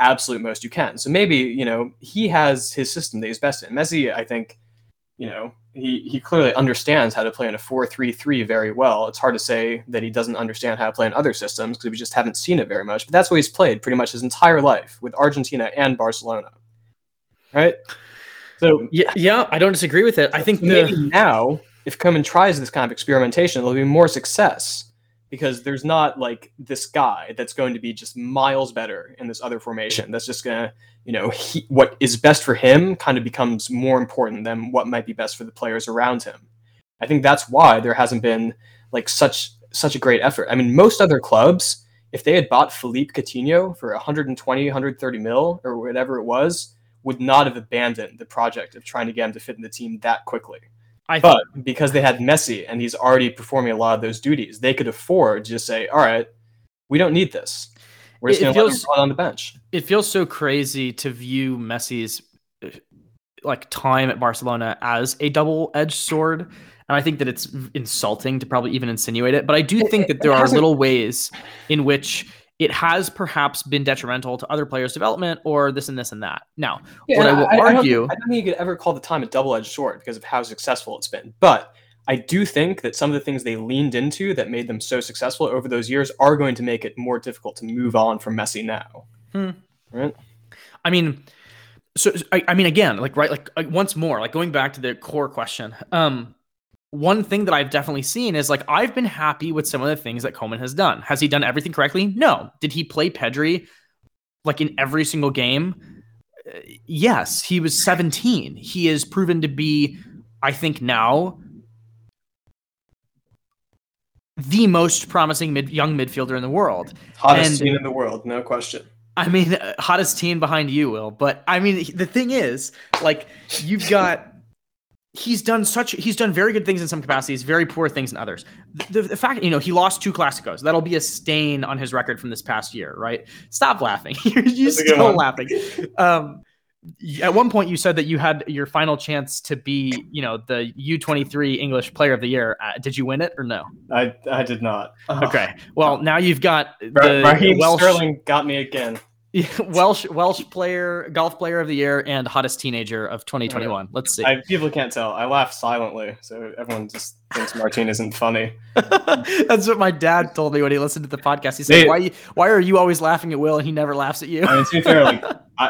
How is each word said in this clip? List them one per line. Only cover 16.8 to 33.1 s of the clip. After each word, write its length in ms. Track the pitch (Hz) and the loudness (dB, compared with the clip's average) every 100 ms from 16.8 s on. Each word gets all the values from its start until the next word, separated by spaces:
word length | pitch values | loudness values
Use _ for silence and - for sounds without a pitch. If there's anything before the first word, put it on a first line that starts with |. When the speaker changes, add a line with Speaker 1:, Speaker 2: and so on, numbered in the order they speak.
| _ _ _ _ _ _ _ | _ _ _ _ _ _ _
Speaker 1:
Right? 220 | 143 170 - - - - - - - - - | 2 2 2 -10 -20 -20 -20 -20 -20 -18 2
So 280 | 165 151 - | 4 4 2
Speaker 2:
Yeah, 200 | 165 180 196 | 0 2 2
yeah, 300 | 180 226 - | 4 4 2
I 80 | 156 | 4
don't 140 | 196 | 4
disagree 300 | 180 170 156 | 2 2 4
with 140 | 226 196 | 4 4
it. 120 | 143 | 2
I 80 | 151 | 2
think 200 | 160 208 | 0 2
Speaker 1:
so 60 | 175 | 4
maybe 280 | 180 156 165 | 6 6 2
Speaker 2:
the 120 | 143 | 2
Speaker 1:
now, 520 | 175 202 113 123 156 - _ | 4 6 4 2 -2 -8 _
if 140 | - - | -12 -2
Koeman 260 | 175 160 | 2 2
tries 340 | 143 185 196 147 | 2 4 4 4
this 80 | 131 | -2
kind 160 | 143 120 | -2 -4
of 80 | |
experimentation, 680 | 117 - 135 123 170 175 135 | -4 2 2 2 2 0 0
there'll 120 | 123 | 0
be 100 | 131 | 0
more 240 | 139 151 170 | 2 2 2
success 800 | 131 - - 190 - - - - _ _ _ - | -2 -4 0 0 0 -8 -10 -14 _ _ _ -16
because 340 | 135 147 120 | -6 -4 -4
there's 200 | 139 135 | -6 -4
not, 340 | 151 160 151 131 | 0 2 2 -2
like, 360 | 123 117 - - | -6 -8 -16 -18
this 260 | 123 131 - | -10 -10 -4
guy 480 | 147 127 92 82 113 | 0 0 0 -8 -10
that's 160 | 120 | -8
going 220 | - 127 | -4 -4
to 60 | 117 | -4
be 120 | 117 | -10
just 240 | 110 - 123 | -12 -14 -12
miles 560 | 123 135 135 135 131 | -6 0 0 0 -2
better 460 | 113 113 95 - - | -6 -8 -10 -14 -14
in 80 | 120 | -12
this 140 | 113 | -10
other 180 | 123 117 | -8 -8
formation. 520 | 120 113 107 110 107 | -8 -8 -6 -6 -6
That's 140 | 113 - | -8 -8
just 200 | 113 127 | -8 -6
gonna, 260 | 113 117 - _ _ | -4 -6 -10 _ _
you 80 | - | -6
know, 180 | 110 104 | -4 -4
he, 340 | - - - - | -4 -8 -8 2
what 300 | 135 127 - | 4 4 4
is 160 | 135 117 | -2 4
best 280 | 151 147 | 4 4
for 100 | - | 2
him 420 | 117 131 143 185 180 | 4 6 8 6 0
kind 220 | - | -2